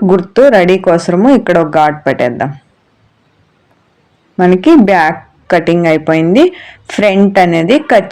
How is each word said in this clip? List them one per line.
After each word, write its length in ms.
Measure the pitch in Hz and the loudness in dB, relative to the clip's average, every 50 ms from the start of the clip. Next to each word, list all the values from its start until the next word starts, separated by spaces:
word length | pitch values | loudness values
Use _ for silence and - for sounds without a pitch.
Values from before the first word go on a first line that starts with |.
| 208 180 | 0 0
గుర్తు 320 | 185 180 175 - - - 269 285 240 | 0 0 -2 -4 0 2 2 2 2
రెడీ 200 | 190 175 180 190 190 190 | 2 2 0 0 0 0
కోసము 400 | 185 170 170 - - 175 180 220 269 277 226 | -2 -2 -2 -2 -2 -2 0 2 2 2 0
ఇక్కడ 180 | - 185 175 170 165 | 0 0 -2 -2 -2
ఒక 80 | 151 156 160 | -2 0 0
ఘాట్ 180 | 151 151 147 147 - | 0 0 -2 -4 -6
పెట్టేద్దాం. 460 | 139 127 - 123 123 120 - 127 143 143 - _ _ _ _ _ _ _ _ _ _ _ _ _ _ _ _ _ _ _ _ _ _ _ _ _ _ _ _ _ _ _ _ _ _ _ - | -6 -4 -4 -4 -4 -4 -6 -8 -8 -10 -14 _ _ _ _ _ _ _ _ _ _ _ _ _ _ _ _ _ _ _ _ _ _ _ _ _ _ _ _ _ _ _ _ _ _ _ -2
మనకి 300 | 180 180 180 185 185 311 339 294 208 196 | 0 0 0 2 2 4 4 4 4 2
బ్యాక్ 280 | 190 175 156 160 170 - - _ _ _ _ - 180 | 2 0 0 -2 -2 -6 -12 _ _ _ _ -2 -2
కటింగ్ 340 | 170 151 160 170 175 170 165 | -2 0 0 -2 0 0 0
అయిపోయింది. 520 | 160 156 156 160 160 160 160 165 190 262 339 370 - - - - - _ _ - - | -2 -2 -2 -2 -2 0 0 0 2 2 2 0 -2 -6 -20 -20 -20 _ _ -12 -6
ఫ్రంట్ 440 | - 208 208 190 196 202 196 196 196 180 | -2 -2 0 0 2 0 2 2 0 0
అనేది 300 | 170 170 165 165 180 254 302 302 - | 0 0 -2 0 0 0 0 0 0
కట్ 180 | 262 202 185 180 | 0 0 0 -2